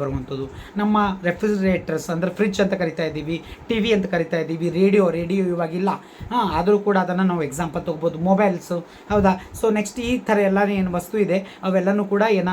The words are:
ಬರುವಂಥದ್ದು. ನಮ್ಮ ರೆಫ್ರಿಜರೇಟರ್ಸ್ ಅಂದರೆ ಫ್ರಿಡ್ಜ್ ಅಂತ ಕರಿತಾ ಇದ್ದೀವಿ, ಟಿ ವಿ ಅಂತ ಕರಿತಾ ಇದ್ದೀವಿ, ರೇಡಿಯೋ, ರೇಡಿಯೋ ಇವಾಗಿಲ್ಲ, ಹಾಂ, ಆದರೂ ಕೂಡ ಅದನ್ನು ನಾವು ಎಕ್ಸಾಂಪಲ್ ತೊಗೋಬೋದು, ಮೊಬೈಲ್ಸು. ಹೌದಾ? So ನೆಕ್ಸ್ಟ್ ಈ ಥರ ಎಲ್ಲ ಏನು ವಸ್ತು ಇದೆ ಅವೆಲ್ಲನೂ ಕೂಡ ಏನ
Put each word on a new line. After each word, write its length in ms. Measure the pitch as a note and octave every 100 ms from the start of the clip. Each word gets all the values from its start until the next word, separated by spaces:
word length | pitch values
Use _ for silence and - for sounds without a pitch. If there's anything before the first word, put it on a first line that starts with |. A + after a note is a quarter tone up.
ಬರುವಂಥದ್ದು. 440 | C#3 C3+ B2+ C3+ C3+ - - G3+
ನಮ್ಮ 160 | G#3 G#3+ G3+ F#3+ F3
ರೆಫ್ರಿಜರೇಟರ್ಸ್ 800 | F3+ G#3+ G#3 F#3+ F3 - D#3+ D#3 E3
ಅಂದರೆ 160 | F3+ F3
ಫ್ರಿಡ್ಜ್ 200 | G#3 G3
ಅಂತ 100 | F#3+ F#3+
ಕರಿತಾ 240 | E3+ D#3 D#3+
ಇದ್ದೀವಿ, 280 | D3+ D3+ E3 - - -
ಟಿ 80 | A3+
ವಿ 80 | A3+ G#3
ಅಂತ 100 | F#3+ F3
ಕರಿತಾ 240 | E3 E3+
ಇದ್ದೀವಿ, 240 | D#3 E3 E3+ D#3+
ರೇಡಿಯೋ, 260 | G3 G3+ F#3 E3
ರೇಡಿಯೋ 240 | E3+ G3 F3+
ಇವಾಗಿಲ್ಲ, 360 | F3 E3 F3 G3 D#3+ - - -
ಹಾಂ, 140 | B3 G3 D#3
ಆದರೂ 200 | F3+ G#3 G3+
ಕೂಡ 100 | F#3+ F3+
ಅದನ್ನು 200 | F3+ F#3+
ನಾವು 120 | F3 C#3+
ಎಕ್ಸಾಂಪಲ್ 360 | C#3 E3 E3+ E3+
ತೊಗೋಬೋದು, 320 | D#3 E3 D#3+ F3+
ಮೊಬೈಲ್ಸು. 480 | G3 G3+ F3 - F3 E3+ - -
ಹೌದಾ? 220 | G#3 G3 F#3 - -
So 120 | A3+ G#3+
ನೆಕ್ಸ್ಟ್ 200 | G#3 - A#3
ಈ 20 | B3 G#3
ಥರ 100 | G#3 G3
ಎಲ್ಲ 80 | G3 G3+ G3+
ಏನು 120 | F#3 F3
ವಸ್ತು 200 | F3 G#3+ F3+
ಇದೆ 140 | F#3 F#3+ - F#3+
ಅವೆಲ್ಲನೂ 360 | F#3 F3+ G#3 G3+
ಕೂಡ 100 | G3+ A3 G3
ಏನ 80 | F3+